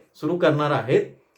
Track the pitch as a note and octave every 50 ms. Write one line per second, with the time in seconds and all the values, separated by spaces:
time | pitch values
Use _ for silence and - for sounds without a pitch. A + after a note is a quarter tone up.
0 | _ _ _ - D#3 E3 F3+ F3 F3 D3+ C#3+ D3 D3+ D3 C#3+ A2+ G#2+ B2+ E3 G#3
1 | G#3 - - _ _ _ _